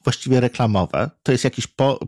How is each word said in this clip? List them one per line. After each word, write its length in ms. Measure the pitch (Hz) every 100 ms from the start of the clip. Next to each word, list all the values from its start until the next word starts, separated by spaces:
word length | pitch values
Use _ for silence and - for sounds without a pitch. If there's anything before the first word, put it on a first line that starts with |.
właściwie 360 | 120 - 127 127
reklamowe, 720 | 123 - 113 101 90 73 135 -
to 80 | -
jest 120 | 123
jakiś 240 | 127 - -
po-, 320 | - 135 -